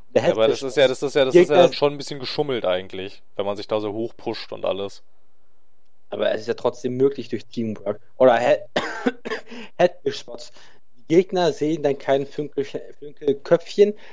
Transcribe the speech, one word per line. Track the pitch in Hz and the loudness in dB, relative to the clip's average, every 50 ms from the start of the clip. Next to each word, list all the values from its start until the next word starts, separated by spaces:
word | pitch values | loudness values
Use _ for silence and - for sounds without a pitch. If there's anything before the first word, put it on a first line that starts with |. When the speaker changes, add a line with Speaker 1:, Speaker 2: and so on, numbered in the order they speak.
| - - - | -16 0 0
Speaker 1:
Der | 117 123 | 2 2
Speaker 2:
Ja, | 170 | 4
aber | 98 110 110 | 4 4 4
das | 113 120 - | 4 4 2
Speaker 1:
Headglitch | 135 131 | -2 -2
Speaker 2:
ist | 123 | 4
ja, | 147 135 | 4 4
das | 127 127 - 147 | 4 4 0 -2
ist | 135 - | 0 2
ja, | 147 135 | 4 4
das | 131 147 | 8 8
ist | |
ja | 175 | 8
Speaker 1:
Gegner | 180 - 147 175 175 | 8 8 8 8 6
Speaker 2:
dann | 151 - | 6 6
schon | - 147 143 147 | 2 0 0 0
ein | |
bisschen | 139 127 - 151 139 | -2 -8 -10 -8 -8
geschummelt | 127 - - - 147 143 127 110 95 | -8 -6 -4 -2 -2 0 0 0 2
eigentlich, | 92 90 92 95 92 - 92 92 104 - - - - - | 2 0 0 -2 -6 -8 -8 -8 -8 -10 -12 -14 -10 -6
wenn | - 98 | -4 -2
man | 101 101 | -2 -4
sich | 101 101 | -4 -4
da | - 110 107 | -2 -2 -2
so | 107 104 101 | -2 -2 -4
hochpusht | 110 117 110 - - - 120 110 - - - | -4 -6 -6 -8 -8 -6 -6 -6 -6 -8 -10
und | 117 104 98 | -8 -4 -2
alles. | 90 92 95 98 98 - - - - - - - - - - - - - - - - - - - - - - - - | -2 -2 -2 -4 -8 -10 -12 -14 -16 -16 -16 -16 -16 -16 -16 -16 -16 -16 -16 -16 -16 -16 -16 -16 -16 -16 -16 -12 -10
Speaker 1:
Aber | 104 104 107 101 | -4 0 0 0
es | 101 110 | 0 0
ist | 110 | -2
ja | 117 110 | -4 -4
trotzdem | - - 120 - - - 127 127 | 0 -2 -2 -2 -2 -4 -4 2
möglich | 127 135 139 139 - 113 - | 2 2 2 2 -2 -6 -6
durch | 120 107 - | -6 -8 -8
Teamwork. | - - 117 113 110 104 - 98 101 104 - - - - | -8 -6 -4 -4 -4 -4 -4 -4 -6 -6 -6 -10 -14 2
Oder | - 127 127 117 | 6 6 6 8
Head-, | 117 123 135 151 - - - - - - - - - - 254 - - | 6 6 4 2 2 0 -4 -4 -4 -4 -4 -6 -4 -4 -4 -4 -4
<coughs> | - - 440 - - - 226 247 220 - - | -6 -8 -8 -8 -8 -10 -12 -12 -12 -10 0
Headglitch-Spots. | - 180 180 - - - - - - - 123 120 - - - - - - - - - - - - | 2 2 2 2 -2 -4 -4 -4 -4 -10 -12 -12 -14 -14 -14 -14 -16 -16 -16 -16 -16 -14 -14 -14
Die | - - - 156 | -14 -2 4 4
Gegner | 185 185 - 190 180 175 156 135 | 4 4 4 0 2 2 2 2
sehen | - 147 151 165 151 143 | 0 0 0 0 0 0
dann | 143 139 | 0 0
kein | 139 - 143 139 143 139 | 0 2 2 2 2 2
Fünkel-, | - - - 147 - - 143 135 - - - - - - - | -2 -6 -8 -8 -4 -4 -4 -4 -4 -6 -10 -10 -12 -14 -14
Fünkelköpfchen, | 143 151 - - 151 143 139 - - - 170 165 - - - 196 202 208 208 - - - | -14 -14 -14 -2 0 0 0 0 4 4 4 4 4 0 4 4 6 6 4 -2 -12 -16